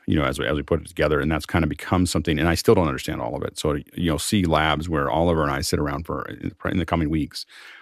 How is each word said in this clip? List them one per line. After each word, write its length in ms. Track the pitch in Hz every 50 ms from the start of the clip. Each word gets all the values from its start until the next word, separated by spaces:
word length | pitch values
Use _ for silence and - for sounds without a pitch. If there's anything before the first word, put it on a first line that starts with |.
| _
you 80 | - 92
know, 80 | 78 71
as 140 | 65 65 -
we, 80 | 60
as 80 | 58 73
we 80 | 73 69
put 180 | - 85 76
it 60 | 78
together, 320 | - - - 76 76 76 71
and 100 | 69 76
that's 140 | 80 76 -
kind 180 | - - 87 82
of 60 | 76
become 360 | 71 - - - 95 92 90
something, 340 | 87 - 87 78 82 78 73
and 80 | 78 85
I 60 | 80
still 200 | - - - 113
don't 120 | 98 85
understand 340 | 76 65 64 - - 69 67
all 140 | 62 58 -
of 80 | - -
it. 140 | - - -
So 180 | - 76 73 147 127 - -
you'll 240 | - 87 82 76 71
see 260 | - - 110 104 90
labs 440 | 82 80 76 78 80 76 73 80 87
where 200 | 80 73 71 65
Oliver 320 | 58 78 85 90 82 80 76
and 80 | 71
I 100 | 67 69
sit 180 | - - - -
around 260 | 73 71 71 71 -
for, 200 | - 76 69 - - - - - - - - -
in 120 | - - 90
the 60 | 82
coming 240 | - 87 82 80 73
weeks, 360 | 80 78 71 - - - - - - - - - - -